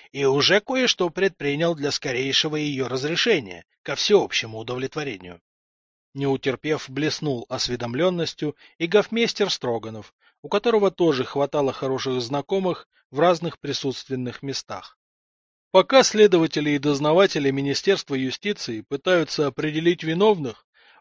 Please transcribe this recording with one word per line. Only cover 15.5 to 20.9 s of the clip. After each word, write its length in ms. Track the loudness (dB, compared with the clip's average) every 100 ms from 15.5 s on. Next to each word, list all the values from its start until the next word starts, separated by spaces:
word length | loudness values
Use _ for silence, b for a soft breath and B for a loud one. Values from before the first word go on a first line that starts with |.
| _ _
Пока 320 | 4 6 4
следователи 680 | 6 6 6 6 2 0 0
и 80 | 0
дознаватели 720 | 0 0 4 6 4 2 0
Министерства 640 | 0 -2 0 0 0 -2
юстиции 680 | -4 -4 -4 -6 -6 -8 -10
пытаются 640 | -8 -4 2 2 2 -2 -2
определить 560 | -2 -4 0 0 0
виновных, 640 | -2 2 2 2 -2 -10 _ b b